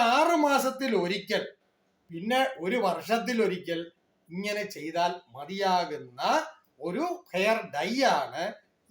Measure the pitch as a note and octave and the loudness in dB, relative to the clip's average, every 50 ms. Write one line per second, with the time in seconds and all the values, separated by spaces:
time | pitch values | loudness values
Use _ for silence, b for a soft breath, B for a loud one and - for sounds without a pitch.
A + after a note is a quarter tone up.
0 | A#3+ A3+ A#3+ C#4 D#4 E4+ E4+ D#4+ D4+ D4 C#4 C4 B3 C4 - - C4+ B3+ A3 F#3+ | 6 6 6 4 4 4 4 4 4 4 4 4 2 0 -2 -2 -2 0 2 2
1 | E3+ F3 G3 G3+ - - G#3 F3+ - - - _ _ _ _ _ _ _ _ _ | 2 0 -2 -4 -2 -2 -2 -2 -2 -4 -12 _ _ _ _ _ _ _ _ _
2 | _ _ E3+ E3 F3 A3 B3 C4 C4 C4+ - - D#3+ F#3 A#3+ B3 G#3 F#3 E3+ D#3+ | _ _ -12 -10 -2 0 2 2 2 2 0 -4 -4 -2 0 0 2 0 0 -2
3 | D#3+ - A3 A#3 G3+ G3+ B3+ A3+ G#3+ F#3+ F#3 F3+ - E3 E3+ E3 E3+ E3+ _ _ | -2 0 0 0 0 -2 0 2 2 0 0 -2 -4 -6 -6 -6 -6 -10 _ _
4 | _ _ _ _ _ _ E3 F3+ G3+ G#3 G#3 G#3 G#3 - - D3 D3 D#3+ D#3+ E3+ | _ _ _ _ _ _ -10 -8 -6 -4 -4 -4 -6 -6 -8 -10 -10 -6 -2 0
5 | E3+ F3+ F#3 - - _ A#2 C3+ C#3+ D3+ F#3+ G3 G3 F#3+ F#3 F3+ F3 - D3+ C#3+ | 0 0 0 -4 -12 _ -16 -14 -12 -10 -4 0 2 4 4 2 2 0 -6 -10
6 | C3 B2+ B2 B2+ D3+ F#3+ B3 D#4 D4+ - - - _ _ _ _ C3+ E3 F3+ A#3 | -10 -12 -10 -4 0 2 2 2 0 -2 -12 -20 _ _ _ _ -8 -6 -4 -2
7 | D#4 F4+ F4 F4 - _ - F3+ F#3+ G#3+ A3+ A3 G3 - - C#3+ D#3 F#3 A3+ C4 | -4 -4 -4 -8 -10 _ -2 0 2 2 2 0 -2 -6 -6 -4 -4 -2 0 2
8 | C4+ A3+ F3+ D3+ C3+ - B2 D3 E3+ G#3 A#3 - _ _ _ _ _ _ | 4 4 4 2 0 -2 -6 -6 -6 -6 -6 -10 _ _ _ _ _ _